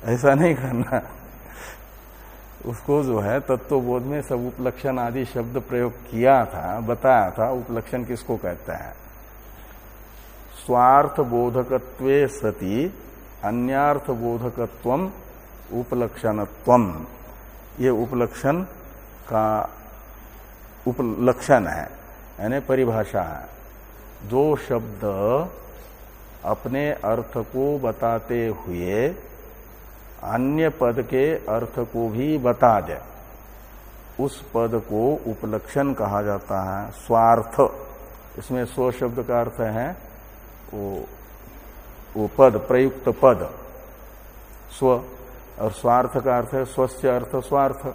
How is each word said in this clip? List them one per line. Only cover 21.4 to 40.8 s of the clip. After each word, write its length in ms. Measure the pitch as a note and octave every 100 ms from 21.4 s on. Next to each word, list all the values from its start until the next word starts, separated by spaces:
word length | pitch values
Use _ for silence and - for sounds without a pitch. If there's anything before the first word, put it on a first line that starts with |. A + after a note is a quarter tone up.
| - C3+ F2+
है, 220 | E2 - - - - - -
यानी 200 | G#2 C3+
परिभाषा 640 | - C3 B2 A2 G#2 G2+
है। 280 | E2+ D2 - - - - - - - - G#2
जो 260 | B2 D3+ C#3+
शब्द 500 | - A#2+ A2+ G2+ G#2+ G2 G2+ C3 F3 - - - - - - - - - -
अपने 440 | G#2+ - C3 D3
अर्थ 460 | - G#2 A2+ A#2 B2
को 420 | G#2+ C3 C#3 D3
बताते 680 | B2+ A2 A#2 A2+ A2+ A#2+ A2+
हुए 640 | G#2 - F2 F2+ G2+ C3+ F3+ - - - - - - - - - -
अन्य 460 | G2 A2+ C3 D3+ D#3+
पद 320 | - B2 A#2+ A#2
के 260 | C3 C#3+ E3
अर्थ 440 | - A2 A#2+ -
को 300 | A#2 A#2 A#2
भी 280 | G#2+ C#3+ D#3
बता 440 | B2 A#2+ B2+ G#2+
दे, 160 | E2+ D2 - - - - - - - - - - - -
उस 180 | C3+ -
पद 400 | - A#2 A2+ A2+ -
को 340 | G#2 A#2+ D3+ -
उपलक्षण 640 | G#2+ A2 G#2+ - - C#3
कहा 280 | C3 G2+ G2+
जाता 580 | G#2 G2+ - G2 F#2 F#2+
है। 120 | G#2+
स्वार्थ, 800 | - - A2+ A2+ A#2 A2 - C3+ - - - - - - -
इसमें 260 | G#2 B2+ A#2+
स्व 260 | - B2+
शब्द 320 | A#2+ B2+ A#2
का 180 | A2+ A#2
अर्थ 180 | A#2 -
है 380 | A2+ A2 C3 F#3 - - - - - - -
वो, 320 | G#2